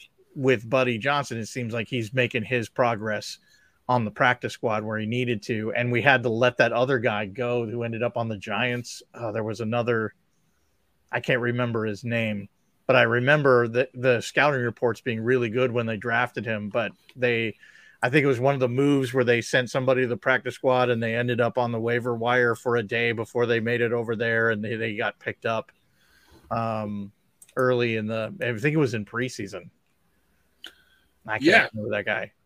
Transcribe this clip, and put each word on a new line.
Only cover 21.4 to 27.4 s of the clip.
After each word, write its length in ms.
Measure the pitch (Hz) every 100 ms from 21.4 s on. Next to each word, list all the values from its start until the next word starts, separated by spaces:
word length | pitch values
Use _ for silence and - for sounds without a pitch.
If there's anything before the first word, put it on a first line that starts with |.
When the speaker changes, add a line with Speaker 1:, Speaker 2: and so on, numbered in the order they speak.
Speaker 1:
up 180 | 117 127
on 140 | 120
the 80 | 113
waiver 340 | 117 120 123
wire 400 | 117 117 123 120
for 220 | 113 123 120
a 60 |
day 300 | 98 117 117
before 340 | 113 110 120 120
they 120 | 117
made 200 | 113 120
it 120 | 117
over 220 | 120 113
there, 360 | 110 117 113 113
and 120 | 107
they, 140 | 110 113
they 200 | 113 107
got 220 | 107 -
picked 280 | 113 - 117
up, 260 | 113 - _ _ _ _ _ _ - -
um, 600 | 120 113 110 107 104 101 _ _ _